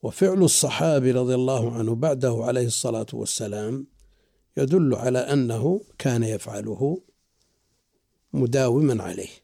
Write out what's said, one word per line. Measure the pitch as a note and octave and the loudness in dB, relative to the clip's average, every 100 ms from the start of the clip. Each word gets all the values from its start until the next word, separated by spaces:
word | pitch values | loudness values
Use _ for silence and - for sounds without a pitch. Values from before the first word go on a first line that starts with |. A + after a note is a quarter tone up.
وفعل | - - F#3+ F#3 | -8 0 2 4
الصحابي | F3+ - D3 - E3 D3 C3 | 4 4 0 0 2 2 2
رضي | B2+ B2 | 2 2
الله | B2+ B2+ C3 A#2 | 0 0 0 -2
عنه | A#2 A2+ | -2 -2
بعده | A#2 D3+ C#3 B2+ A#2 | 0 0 0 0 0
عليه | A#2 B2+ B2 | 0 0 0
الصلاة | - B2+ A2+ A2 | -2 -4 -4 -6
والسلام | A#2 G#2+ - G#2+ G#2 G#2+ C3+ C3+ _ _ _ _ _ _ - | -8 -6 -6 -6 -6 -6 -6 -10 _ _ _ _ _ _ -4
يدل | C3+ F3+ D#3 | 2 4 4
على | B2 B2+ B2+ | 2 0 0
أنه | C3+ C#3+ B2 A2+ C3 F#3+ - _ | 2 2 2 0 0 -2 -4 _
كان | C#3 A#2+ | 0 0
يفعله | A2+ G#2+ - G#2 A2 G2 C3+ F3+ _ _ _ _ _ _ _ _ _ _ _ _ _ | 0 -4 -8 -10 -8 -2 -2 -2 _ _ _ _ _ _ _ _ _ _ _ _ _
مداوما | D3 B2+ C3+ C3 B2 D3+ A#2 | -2 0 2 2 4 2 0
عليه | F#2 F2+ F#2+ - | -4 -8 -10 -16